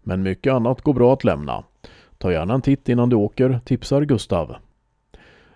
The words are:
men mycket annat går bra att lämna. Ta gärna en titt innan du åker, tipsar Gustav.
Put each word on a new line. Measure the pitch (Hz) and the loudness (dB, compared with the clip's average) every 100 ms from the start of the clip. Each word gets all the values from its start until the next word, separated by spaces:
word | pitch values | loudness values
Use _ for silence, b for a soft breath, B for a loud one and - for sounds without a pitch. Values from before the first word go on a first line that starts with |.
men | - 95 | -6 -4
mycket | 95 92 135 | -2 -2 0
annat | 131 117 131 | 0 0 -2
går | - | -2
bra | 123 120 | 2 4
att | 135 | 4
lämna. | 113 76 71 55 - _ B B B B | 0 -2 -4 -8 -10 _ B B B B
Ta | 92 | -4
gärna | 85 90 | -2 -2
en | 131 | -2
titt | 139 139 - | 0 -2 0
innan | 120 120 | 0 2
du | 120 | 2
åker, | 104 - 127 127 | 0 0 0 0
tipsar | - 127 - 139 | -2 -4 0 -2
Gustav. | 147 120 - 92 76 - _ _ _ _ _ b b b b | 2 0 0 -4 -4 -12 _ _ _ _ _ b b b b